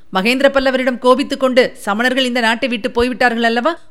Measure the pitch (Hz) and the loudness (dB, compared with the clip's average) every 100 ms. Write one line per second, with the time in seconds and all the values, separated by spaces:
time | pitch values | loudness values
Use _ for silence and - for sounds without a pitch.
0 | - 185 202 262 269 269 262 254 254 240 | -8 -2 0 2 2 2 0 0 -2 0
1 | 247 262 285 269 262 254 220 - - 202 | 2 2 0 -2 0 2 2 -2 -6 -2
2 | 247 254 254 247 226 226 262 233 240 - | -2 -2 -2 0 0 0 -2 -4 -4 -2
3 | 247 226 247 233 233 233 269 339 - | -2 0 0 2 0 0 -2 -4 -8